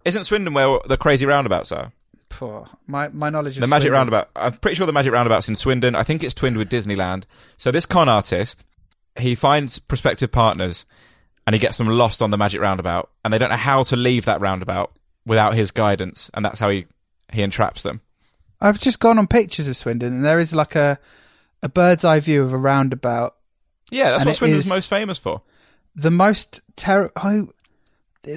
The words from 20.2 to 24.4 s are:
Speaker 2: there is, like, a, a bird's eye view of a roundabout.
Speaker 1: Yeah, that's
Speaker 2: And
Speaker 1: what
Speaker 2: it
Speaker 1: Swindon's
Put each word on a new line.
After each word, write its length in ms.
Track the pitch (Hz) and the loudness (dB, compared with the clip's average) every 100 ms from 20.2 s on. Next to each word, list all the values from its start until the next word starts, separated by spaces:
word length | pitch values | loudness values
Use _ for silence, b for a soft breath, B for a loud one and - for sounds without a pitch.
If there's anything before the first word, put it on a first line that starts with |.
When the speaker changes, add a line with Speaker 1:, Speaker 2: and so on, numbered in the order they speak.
Speaker 2:
there 160 | 147 165 | 2 2
is, 140 | 160 | 2
like, 200 | 160 151 | 0 0
a, 240 | 160 143 143 b b b b b _ | 0 0 0 b b b b b _
a 60 | 135 | -4
bird's 360 | 180 180 175 | 2 4 4
eye 140 | 170 156 | 4 4
view 220 | 156 143 | 4 2
of 100 | 131 | 2
a 60 | 127 | 0
roundabout. 760 | 135 139 135 131 120 120 120 - _ _ _ _ _ | 2 2 2 -2 -2 -2 -4 -6 _ _ _ _ _
Speaker 1:
Yeah, 180 | 254 240 | 0 2
that's 120 | 135 | 2
Speaker 2:
And 60 | 139 | 2
Speaker 1:
what 40 | |
Speaker 2:
it 60 | |
Speaker 1:
Swindon's 260 | 156 | 2